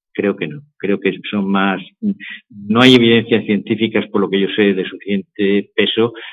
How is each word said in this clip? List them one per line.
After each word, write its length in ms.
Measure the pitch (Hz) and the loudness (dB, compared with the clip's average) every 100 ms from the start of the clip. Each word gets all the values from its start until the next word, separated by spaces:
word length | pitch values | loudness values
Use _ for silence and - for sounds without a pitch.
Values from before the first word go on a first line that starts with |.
| _ - | _ -4
Creo 200 | 101 98 | -2 -2
que 100 | 80 | -6
no. 140 | 73 - _ | -10 -18 _
Creo 220 | 95 98 | -4 -2
que 120 | 98 85 - | -2 -4 -6
son 200 | 104 98 | -4 -2
más, 320 | 98 98 92 90 _ 107 98 - - _ | 0 0 -2 -8 _ -6 -6 -10 -20 _
no 320 | 104 101 110 | -12 -2 4
hay 120 | 127 | 6
evidencias 520 | 127 117 117 107 110 107 | 6 6 4 2 0 0
científicas, 600 | 104 - 110 113 107 101 | -4 -2 -2 -2 -2 -2
por 100 | 104 | -2
lo 80 | 95 | 0
que 100 | 98 | 0
yo 80 | 95 - | 0 2
sé, 180 | 101 95 | 2 2
de 100 | 90 | -4
suficiente 840 | - - 101 92 - 101 101 98 - | -8 -6 -6 -6 -4 0 0 -2 -2
peso 380 | 98 - 117 117 - | -2 0 -2 -4 -18